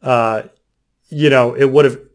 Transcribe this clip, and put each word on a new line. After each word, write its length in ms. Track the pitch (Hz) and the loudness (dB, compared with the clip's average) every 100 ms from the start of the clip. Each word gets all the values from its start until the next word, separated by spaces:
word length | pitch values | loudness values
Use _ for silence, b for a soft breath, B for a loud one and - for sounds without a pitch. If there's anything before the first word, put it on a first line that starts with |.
uh, 420 | 127 123 113 110 - _ _ _ _ _ - | -2 -2 0 -4 -8 _ _ _ _ _ -14
you 200 | 147 147 | 0 2
know, 240 | 135 120 127 | 4 2 0
it 100 | 139 | 0
would 140 | 139 139 | 0 -2
have, 140 | - - | -4 -18